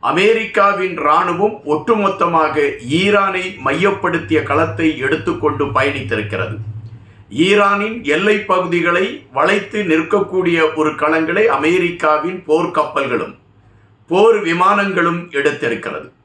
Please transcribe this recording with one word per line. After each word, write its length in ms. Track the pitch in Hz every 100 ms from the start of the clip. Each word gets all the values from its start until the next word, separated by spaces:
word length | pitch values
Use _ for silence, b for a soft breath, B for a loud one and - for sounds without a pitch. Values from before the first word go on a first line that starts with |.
அமெரிக்காவின் 880 | 123 151 202 226 214 - 202 196 185 170
இராணுவம் 580 | 147 160 175 170 208 220 147
ஒட்டுமொத்தமாக 920 | 151 - 220 196 190 170 165 151 151 143 - 120 160
ஈரானை 420 | 196 208 196 185 185 196 135
மையப்படுத்திய 720 | 151 202 202 180 165 - 156
களத்தை 440 | - 143 160 - 160 135
எடுத்துக்கொண்டு 680 | 131 156 - - 151 139 139
பயணித்திருக்கிறது. 880 | 131 139 139 - 107 101 95 95 - - - - B B B B 110 175
ஈரானின் 500 | 208 202 202 208 233
எல்லை 320 | 135 151 202 208 202
பகுதிகளை 560 | 180 170 170 170 175 196 - -
வளைத்து 460 | 131 156 202 196 214
நிற்கக்கூடிய 720 | 185 160 160 202 196 185 175 165 156 156
ஒரு 160 | 151 151
களங்களை 420 | 151 160 160 175 220
அமெரிக்காவின் 920 | 139 151 180 175 170 156 151 165 185 -
போர்க்கப்பல்களும் 880 | 156 165 160 - 139 139 117 82 - _ _ b b b b _
போர் 300 | 175 220 220
விமானங்களும் 800 | 165 170 185 202 196 180 170 170 -
எடுத்திருக்கிறது. 760 | 139 143 139 131 110 95 78 - _